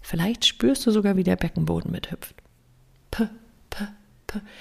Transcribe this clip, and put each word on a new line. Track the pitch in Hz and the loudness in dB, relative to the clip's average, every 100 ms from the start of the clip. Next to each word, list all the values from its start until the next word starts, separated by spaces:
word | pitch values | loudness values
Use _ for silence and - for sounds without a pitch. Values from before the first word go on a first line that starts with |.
Vielleicht | - 165 185 240 | -6 -2 -2 0
spürst | - - 240 269 233 | 0 2 2 4 2
du | |
sogar, | 214 202 190 | 4 4 2
wie | |
der | 180 185 | 2 2
Beckenboden | 170 170 160 - - | 0 0 0 0 -2
mithüpft. | - - - - - - _ _ _ _ _ _ | -6 -8 -12 -14 -20 -20 _ _ _ _ _ _
P, | - 220 - - _ _ | -4 -4 -6 -20 _ _
p, | - 208 - _ _ - | -10 -10 -10 _ _ -12
p. | 208 - - | -10 -10 -16